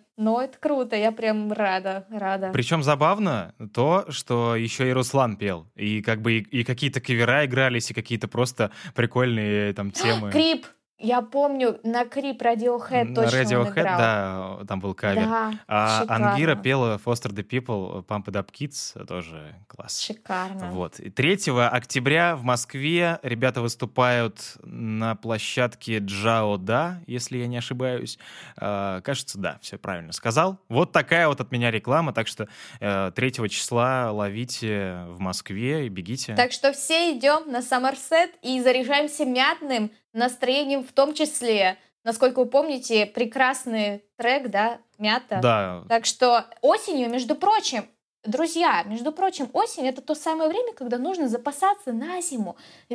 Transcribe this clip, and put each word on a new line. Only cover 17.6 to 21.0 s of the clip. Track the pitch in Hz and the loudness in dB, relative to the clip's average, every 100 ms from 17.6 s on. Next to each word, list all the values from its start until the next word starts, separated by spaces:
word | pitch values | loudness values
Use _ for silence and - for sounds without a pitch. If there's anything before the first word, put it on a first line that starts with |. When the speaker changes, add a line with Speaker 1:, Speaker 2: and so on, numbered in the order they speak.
| 123 104 92 92 | -2 -4 -4 -8
Speaker 2:
Pump | - 104 | -6 -6
It | 98 | -4
Up | 98 95 | -4 -6
Kids, | - 143 - - 113 98 | -8 -10 -8 -10 -12 -10
тоже | 90 82 80 76 90 - | -10 -10 -14 -18 -20 -20
класс. | - - - | -16 -10 -8
Speaker 1:
Шикарно. | - 214 - 185 185 190 180 | -8 -8 -6 -6 -6 -8 -8
Speaker 2:
Вот. | 90 87 | -6 -8
И | - | -10